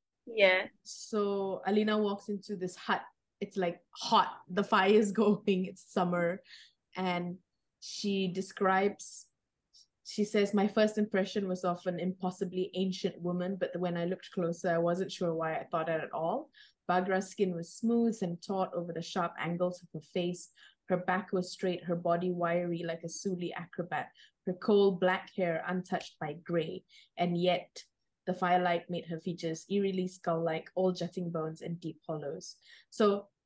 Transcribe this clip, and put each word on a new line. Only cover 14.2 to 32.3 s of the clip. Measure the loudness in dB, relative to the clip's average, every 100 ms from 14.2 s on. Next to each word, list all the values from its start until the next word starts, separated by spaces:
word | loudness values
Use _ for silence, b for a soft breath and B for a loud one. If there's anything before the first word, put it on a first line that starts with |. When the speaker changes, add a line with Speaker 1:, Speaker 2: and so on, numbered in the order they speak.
| -6
Speaker 2:
closer, | -2 -2 0 0
I | 2
wasn't | 2 2 -2
sure | -2 -2
why | 0 -2
I | -4 -2
thought | -2 0
that | -2
at | -2
all. | -2 0 -2 -4 B B B 0
Bagra's | 2 4 2 0
skin | 0 0
was | 0 -6
smooth | -2 2 4 4 2
and | -2 -4
taut | -4 -2 -2
over | -2 -4
the | -6
sharp | -4 -2 -2 -2
angles | -2 0 0 -2
of | -10
her | -12 -6
face. | -2 -2 -4 -8 B B B -2
Her | 0
back | 0 -2 0
was | -2 -2
straight, | -2 -2 -2
her | -2
body | -2 2 2 2
wiry | 0 2 2 0 -2
like | -4 -6
a | -8
Suli | -6 -4 -2 -4
acrobat, | -8 -10 -8 -4 -4 -6 -12 b _ -6
her |
coal | -4 4 6 6
black | 4 2 2 -2 -2
hair | 0 0 -2
untouched | -4 -2 -4 -6 -8
by | -8 -8
grey. | -2 -2 -2 -6 -14 b b -2
And | 0 2
yet | 2 2 -2 -16 -20 _ _ _
the | -4
firelight | 0 4 4 4 0 -2
made | -6 -6
her | -6
features | -6 -4 -4 -4 -2
eerily | 0 2 0 -2
skull-like, | -4 -2 0 0 -2 -4
all | 0 0
jutting | 0 -4 -4 -4
bones | -4 -6 -6
and | -8 -6
deep | -8 -10 -8
hollows." | -6 -6